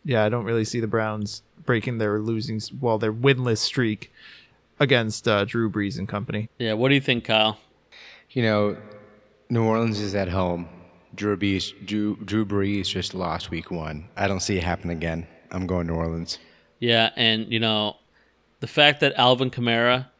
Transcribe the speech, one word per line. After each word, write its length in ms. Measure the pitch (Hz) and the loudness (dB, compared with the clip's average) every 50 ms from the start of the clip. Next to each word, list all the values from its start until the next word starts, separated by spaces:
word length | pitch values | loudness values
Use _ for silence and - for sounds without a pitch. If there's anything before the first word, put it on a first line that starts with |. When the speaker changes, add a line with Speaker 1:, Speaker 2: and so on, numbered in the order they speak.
| - | -6
Speaker 1:
yeah, 200 | 147 127 110 107 | 0 2 2 2
I 40 | 107 | 2
don't 140 | 117 120 107 | 2 0 -2
really 200 | 98 117 113 110 | 0 0 0 0
see 160 | - - 120 | 0 -2 -2
the 60 | 113 107 | -2 0
Browns 540 | 104 113 110 110 107 107 104 98 - - - _ _ - 170 | 0 0 0 -2 -2 -4 -6 -6 -8 -12 -16 _ _ -6 -2
breaking 340 | - 123 113 - 131 120 113 | 0 0 0 0 -2 -2 -2
their 200 | 110 104 104 107 | 0 0 0 0
losing 360 | 107 113 113 110 110 127 113 | 0 -2 -2 -2 -4 -4 -6
s-, 160 | 107 104 - - | -6 -6 -8 -8
well, 240 | 127 135 120 110 | -4 0 0 2
their 160 | 107 113 110 110 | 2 2 0 0
winless 460 | 117 123 139 135 123 127 123 113 104 | 2 4 4 4 4 2 0 0 0
streak 540 | - - - 135 123 110 107 - - - _ - - - - - - _ _ _ _ _ _ - | 0 -2 0 0 0 0 0 -2 -6 -14 _ -20 -20 -20 -20 -20 -20 _ _ _ _ _ _ 0
against, 480 | 147 127 131 120 113 110 104 - - 120 | 2 4 4 2 2 0 -4 -2 0 2
uh, 160 | 107 101 101 | 2 2 2
Drew 240 | - - 117 113 110 | 0 0 -2 -2 0
Brees 280 | - 107 101 101 - - | -2 -2 -2 -2 -4 -6
and 100 | 98 98 | -6 -6
company. 400 | - 104 117 - 117 107 110 - - - | -6 -6 -6 -6 -6 -6 -6 -8 -8 -6
Speaker 2:
Yeah, 160 | 120 113 107 | -4 -2 0
what 140 | 110 123 135 | 2 2 4
do 40 | 143 | 4
you 60 | 139 | 2
think, 240 | 135 - 127 120 - | 2 2 0 -2 0
Kyle? 340 | - 110 110 110 110 107 - - _ _ _ _ _ - - - - - - - _ | 0 2 2 2 2 0 -4 -10 _ _ _ _ _ -20 -20 -20 -20 -20 -20 -20 _
Speaker 3:
You 120 | - 131 117 | -2 0 2
know, 320 | 110 107 104 104 104 - - - - - - - - - - _ _ _ _ _ - | 4 4 4 2 2 0 -4 -10 -16 -20 -20 -20 -20 -20 -20 _ _ _ _ _ -2
New 140 | 120 117 113 | 0 2 4
Orleans 360 | 110 110 113 117 113 107 101 | 4 4 2 2 0 0 -2
is 140 | 104 101 95 | -4 -2 -2
at 140 | 101 98 90 | -2 -2 0
home. 400 | 85 95 92 90 87 87 87 82 - - - - - - _ _ - | 0 0 0 0 -2 -4 -6 -10 -14 -20 -20 -20 -20 -20 _ _ -10
Drew 220 | - 101 104 101 | -6 -2 -2 0
Brees, 360 | 87 101 101 98 92 - - - - 98 | 0 0 0 0 0 -2 -6 -10 -12 -10
Drew, 320 | 95 104 107 104 104 98 | -6 -4 -2 -2 -2 -4
Drew 280 | - 104 92 101 110 110 | -6 -6 -2 -2 -2 0
Brees 420 | 98 101 101 98 101 101 101 92 | 0 0 0 0 0 0 -2 -2
just 280 | - - 98 90 - - | -2 -4 -4 -4 -6 -6
lost 360 | 92 92 85 80 82 - - | -4 -4 -4 -4 -6 -6 -8
week 200 | 87 82 82 - | -8 -8 -8 -8
one. 340 | 90 85 80 78 78 76 85 - - | -8 -8 -8 -8 -10 -10 -12 -14 -6
I 120 | - 101 98 | -2 -2 0
don't 120 | 98 92 | 0 -2
see 160 | - - 104 90 | -2 -2 -2 0
it 40 | 85 | 0
happen 280 | 90 85 - - 85 | 0 -2 -2 -4 -6
again. 360 | 85 80 80 85 82 82 82 - - - - _ | -6 -4 -4 -4 -4 -4 -8 -10 -16 -20 -18 _
I'm 160 | - 92 92 | -8 -6 -4
going 200 | 90 92 90 85 82 | -2 -2 -2 -2 -2
New 60 | 85 | -2
Orleans. 440 | 82 82 82 82 82 85 - - - - - _ _ _ _ _ _ | -2 -2 -4 -4 -6 -6 -8 -10 -12 -14 -20 _ _ _ _ _ _
Speaker 2:
Yeah, 320 | 123 120 117 113 113 - - | -2 2 2 4 2 2 0
and, 340 | - 117 113 110 110 110 - | 0 2 2 2 0 -2 -2
you 80 | 113 113 | -2 0
know, 380 | 113 110 110 107 107 104 - - _ _ _ _ _ _ _ _ _ _ _ _ | 0 0 0 0 -2 -4 -6 -8 _ _ _ _ _ _ _ _ _ _ _ _
the 60 | - | -12
fact 340 | - - 160 147 147 143 - | -2 4 6 6 6 6 6
that 140 | 156 139 - | 2 2 4
Alvin 340 | - 123 123 127 123 131 127 | 6 6 6 6 6 2 0
Kamara 560 | - 127 120 117 117 117 117 123 123 127 131 - _ _ | -2 -2 0 0 2 4 4 4 2 2 0 -6 _ _